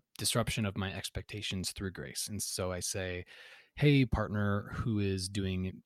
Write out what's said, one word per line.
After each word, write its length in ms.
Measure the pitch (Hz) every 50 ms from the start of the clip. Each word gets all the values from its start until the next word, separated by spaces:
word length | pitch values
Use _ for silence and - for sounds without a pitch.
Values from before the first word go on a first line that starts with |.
| - _ - -
disruption 480 | 110 - - 120 110 - - - 107
of 100 | 98 92
my 160 | 104 95 95 -
expectations 800 | 98 - - - 95 92 - - 104 101 - 104 95 87 - -
through 200 | - 101 92 87
grace. 360 | - 69 65 - - - -
And 140 | 107 98 -
so 300 | - - - 95 90 90
I 80 | 90
say, 440 | - - - 101 92 92 90 90 90 - - - - - - - - _ _
"Hey, 280 | - 147 147 143 139 131
partner 640 | 117 - 107 107 76 101 104 104 101 101 101 92 - -
who 240 | - - 123 110 104
is 300 | 101 98 98 95 92 95
doing 540 | 101 104 98 95 92 92 92 92 - - -